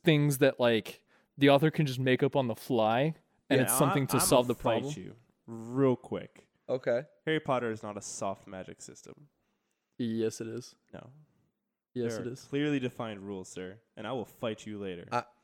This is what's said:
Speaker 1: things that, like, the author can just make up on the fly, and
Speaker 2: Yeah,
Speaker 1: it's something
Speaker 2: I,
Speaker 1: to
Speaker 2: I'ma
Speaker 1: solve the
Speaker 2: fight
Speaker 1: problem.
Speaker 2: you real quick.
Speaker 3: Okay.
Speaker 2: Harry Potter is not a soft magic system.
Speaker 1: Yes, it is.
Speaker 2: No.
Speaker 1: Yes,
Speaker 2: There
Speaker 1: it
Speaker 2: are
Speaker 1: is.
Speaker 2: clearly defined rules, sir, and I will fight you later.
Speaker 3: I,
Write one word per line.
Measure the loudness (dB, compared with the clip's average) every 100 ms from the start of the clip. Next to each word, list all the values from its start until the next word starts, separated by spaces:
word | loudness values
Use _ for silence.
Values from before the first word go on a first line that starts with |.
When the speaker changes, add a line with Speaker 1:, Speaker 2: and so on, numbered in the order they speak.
Speaker 1:
things | 4 4 4 4
that, | 4 4
like, | 2 2 0 -16 _ _ _ 4
the | 6
author | 8 4
can | 2
just | 0 0
make | 2 2
up | 2 2
on | -2
the |
fly, | -4 -2 2 4 2 0 -2 _ _ 0
and | 2
Speaker 2:
Yeah, |
Speaker 1:
it's | 2 4
something | 2 2
Speaker 2:
I, | 2
Speaker 1:
to | 2
Speaker 2:
I'ma |
Speaker 1:
solve | 4 4 4
the |
Speaker 2:
fight | -2 0 -2
Speaker 1:
problem. | -2 -8
Speaker 2:
you | -12 -18 _ _ -16
real | -14 -6 2 2 2
quick. | -4 -8 -10 -20 _ _ -8
Speaker 3:
Okay. | -6 -2 -2 -4 _ -4
Speaker 2:
Harry | -4
Potter | -2 -2 -2
is | -6
not | -10 -12
a |
soft | -12 -8 -8 -8 -12
magic | -14 -14 -16
system. | -20 -20 -20 -20 -20 _ _ _ _ _ _ -8
Speaker 1:
Yes, | -6 -2 -4 -4
it | -10
is. | -10 -14 _ _
Speaker 2:
No. | -18 -18 -20 _ _ _ _ _ _ _
Speaker 1:
Yes, | -6 -4
Speaker 2:
There | -4
Speaker 1:
it | -8
Speaker 2:
are |
Speaker 1:
is. | -12
Speaker 2:
clearly | -6 -2 0 0
defined | -2 -6 -10 -10 -10
rules, | -10 -10
sir, | -12 -12 -14 _ -12
and | -8
I |
will | -6 -8
fight | -8 -8 -6 -10
you | -10
later. | -8 -10 -6
Speaker 3:
I, | -6 -6 _